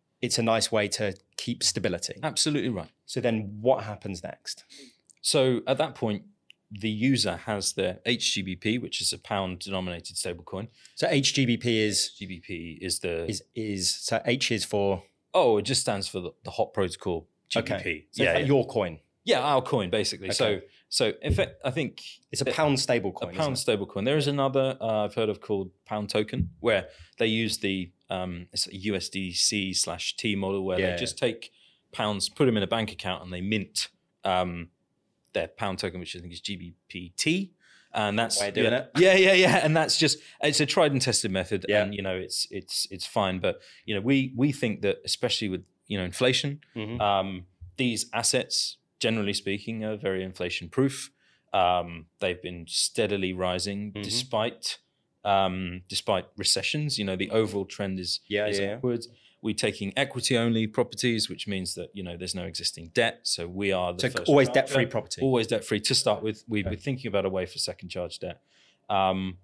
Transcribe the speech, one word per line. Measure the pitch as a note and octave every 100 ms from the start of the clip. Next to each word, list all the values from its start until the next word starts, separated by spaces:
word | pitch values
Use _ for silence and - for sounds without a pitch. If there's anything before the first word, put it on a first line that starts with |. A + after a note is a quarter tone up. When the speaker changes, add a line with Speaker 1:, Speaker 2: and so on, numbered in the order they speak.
| _ _
Speaker 1:
it's | B2 -
a |
nice | A2+ A2+ -
way | G#2+ G#2
to | - G#2 F2+ _ -
keep | - A#2+
stability. | - - A2+ F2 - -
Speaker 2:
Absolutely | D#3 - D#3 D3 A2
right. | F#2+ - _ -
Speaker 1:
So | B2+
then | A#2 A2 G2+ G#2
what | A#2 C3
happens | G#2 G2+ G#2 F2+
next? | - - - - - - C3 _ _ _
Speaker 2:
So | - D3+ C3 A#2+ B2
at | C3+
that | D#3 -
point, | A2+ G#2 - _ _ _ -
the | G2+ A2
user | G#2+ C3 B2+ G2+ E2+ -
has | G#2 F#2
their | - F#2 F2+ A#2
H | B2 -
G | G#2
B | F#2+ F2+
P, | G#2+ A#2+
which | G2 -
is | -
a | F2
pound | - G2+ F#2 F#2
denominated | G2 F#2+ F#2 E2+ - F2+
stablecoin. | F2+ F2 - F#2+ A2+ _ - -
Speaker 1:
So | F#3
H | D3 C3
G | C#3 B2
B | A#2
P | A#2+ A2
is? | G#2+ G2+ -
Speaker 2:
G | - F#2
B | E2+
P | - F2 E2+ D#2
is | F#2 -
the | F2+ E2 E2
Speaker 1:
Is, | G#2 -
is, | A#2 A2 G2 F2+
so | - - A2+ B2
H | C3 -
is | A2+
for? | - G#2 G2 F#2 - _ _
Speaker 2:
Oh, | F#3 C3 C3+
it |
just | C3+ C3
stands | - G2+ -
for | G2
the, | F2 - -
the |
hot | - -
protocol, | - F#2 - G2 E2 - _ -
G | A#2+
B | -
P. |
Speaker 1:
Okay. | G2 F#2 D#2 -
So | -
Speaker 2:
Yeah, | F2
Speaker 1:
it's | D3
like |
Speaker 2:
yeah. | C#3+
Speaker 1:
your | C#3 A#2
coin? | A#2 F2+ D#2+ _ _ -
Speaker 2:
Yeah, | C3+
our | C#3+ C3+
coin, | - B2 F#2
basically. | G#2+ F#2+ - F#2+
So, | - A2+
Speaker 1:
Okay. | G2 - _ -
Speaker 2:
so | - A2 -
in | D3+
fact, | - - -
I | C3+
think | B2+ C3 - - - _
Speaker 1:
It's | -
a |
Speaker 2:
that | B2+ B2+
Speaker 1:
pound | D3+ C3+
stable | - A#2+ F#2+
coin, | F2+ F2
Speaker 2:
a |
pound | F#2
Speaker 1:
isn't | D3+
it? | B2+
Speaker 2:
stable | - G#2 F#2+
coin. | G2
There | A#2 D3+
is | C#3+
another, | C#3+ C3+ C3+ C3 B2+
uh, | A2+ G#2+ G#2
I've | A#2+
heard | A2
of | G2
called | - G2+ F#2 - -
Pound | G#2+ G#2
Token, | A2 G#2+ - - -
where | A2+ G2 - - - -
they | A2+
use | A2 A2 -
the, | G2+ F#2+ F2 _ -
um, | F#2+ F#2 F2 F2+
it's | A2 -
a | F#2+
U | G#2 F#2+
S | -
D | G2 F#2
C | F2 - G#2 F#2+
slash | F#2 - F2 - -
T | A2+ G2
model, | F#2+ G2 F#2+
where | F#2
they |
Speaker 1:
Yeah. | F#2 F2
Speaker 2:
just | - -
take | B2 - - _ _ _ _
pounds, | - G#2+ G2+ -
put | - C3+
'em | A2
in |
a | F#2+
bank | A2+ G#2+
account, | - F#2+ F2
and | F2+
they | F2+
mint, | G2 A2 F#2+ - - _ _ _ G2
um, | F#2 F2+ F2 E2 _ _ _ _ _ _
their | F#2 D#2+
pound | - G2+ F2+
token, | F#2+ F2+
which | E2+ F2+
I |
think | E2+
is | E2+
G | - F#2
B | F2 - -
P | F2+ F2 -
T. | D#3 F3+ F#3+ _ _ - _
And | - G#2 G#2
that's | A2+ -
Speaker 1:
Way | G2+
of | A2
doing | A2
Speaker 2:
yeah. | B2
Speaker 1:
it. | - D#3+
Speaker 2:
Yeah, | F#3 F#3+
yeah, | F#3
yeah. | F#3 F3+ F3+
And | D#3 D#3+
that's | C#3+ -
just, | D3+ - - -
it's | D3+ C#3+
a | C#3+
tried | - D3+
and | C3+
tested | B2 A2 G#2+
method. | F#2+ F2 G2 F#2+
Speaker 1:
Yeah. | G#2
Speaker 2:
And, | G2+ G2+
you |
know, | F#2+ F#2
it's, | - - -
it's, | G2+ - - -
it's | F#2+ -
fine. | A2+ G2 F#2
But, | F#2 - - - -
you | G2+
know, |
we, | A2+ C#3 C3 A2+
we | C#3+
think | C3+ A#2 G2
that | G2+ F#2+ -
especially | - B2 - G#2
with, | F#2 - _ -
you | G2+
know, |
inflation, | F2 - B2+ B2+ C#3 D3 _ A#2
Speaker 1:
Mm-hmm. | G#2+ A#2
Speaker 2:
um, | G#2 G2 F#2+ F#2 F2 - - -
these | B2+ G#2+ -
assets | A2+ - B2 - - - - _ - A#2
generally | A2+ G2+ G#2 G2
speaking, | G#2 A#2 A2+ G#2+
are | G#2 G#2
very | F#2+ F#2
inflation | - F2+ - F2 -
proof. | C3+ C3+ - _ _ _ _ F#2+
Um, | F2+ F2+ E2+ E2 D#2+ -
they've | G2 F2 F2+
been | F2 E2
steadily | - - - G#2 G2+ F#2 F2+ F2+
rising | F2+ G2 G2+ G#2
Speaker 1:
Mm-hmm. | G#2 G2
Speaker 2:
despite, | B2 C3 A2 A#2 - - - _ _ _ _ G#2
um, | G2 F#2+ F#2 F2+ F#2 - F#2+
despite | - F#2+ - -
recessions. | F#2 F#2+ - D3+ D3+ G#2+
You | G2
know, | F#2+
the | F#2+ A2
overall | G#2+ G2+ F#2 -
trend | G2 F#2 F2+
is, | - - G2+
Speaker 1:
Yeah, | G#2
Speaker 2:
is | G2+
Speaker 1:
yeah, | G2
yeah. | A#2
Speaker 2:
upwards. | B2+ A#2 - - _ _ A2
We're | G#2 A2
taking | G2+ G2 C3 C#3
equity | B2 - A#2+ A#2
only | A2+ A2 A#2+
properties, | B2 - B2 A2+ -
which | E2+ G2+
means | F#2+ F2 -
that, | F2 G2
you | F#2
know, | E2+
there's | F2+ F#2
no | E2+
existing | E2 E2 - E2+ B2
debt. | A#2 -
So | - - E2+ F#2
we | G2+ F#2
are | F2+
the | F2+ B2+
Speaker 1:
So | B2+
Speaker 2:
first | -
Speaker 1:
always | C#3 C3
Speaker 2:
charger. | C#3
Speaker 1:
debt-free | - C3+ A#2 A2
property? | - - C3+
Speaker 2:
Always | B2 G#2+
debt-free | A2+ - G#2 -
to | C3
start | A#2 G#2 A2
with. | G#2 -
We've | G#2+ F#2
Speaker 1:
Okay. | F2
Speaker 2:
been | C#3+
thinking | C3 B2
about | G2 F#2+
a | F#2
way | F2+
for | - -
second | - F2 F#2
charge | E2+ - F2+
debt. | E2 _ _ _ _ - G2+
Um, | F#2+ F#2 F#2+ F2+